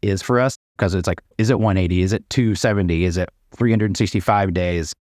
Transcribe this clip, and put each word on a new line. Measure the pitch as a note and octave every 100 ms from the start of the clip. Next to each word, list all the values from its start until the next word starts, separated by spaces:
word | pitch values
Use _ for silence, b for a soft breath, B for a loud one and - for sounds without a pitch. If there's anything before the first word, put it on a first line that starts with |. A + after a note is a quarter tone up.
is | G2+ G2
for | - B2
us. | C3 - _ -
'Cause | G2
it's | F#2 F2+
like, | F2 - -
is | A2+
it | B2+
one | G#2+ F#2+
eighty? | F2 F2+
Is | F#2
it | G#2+ -
two | - A#2
seventy? | G2 A#2+ G2+ F2+ E2
Is | F2+ F2
it | F2+ _ _
three | - A#2+
hundred | A2 G#2+ F#2
sixty-five | G#2+ G#2 - G#2 G2
days? | F2+ F2 F2 D#2 -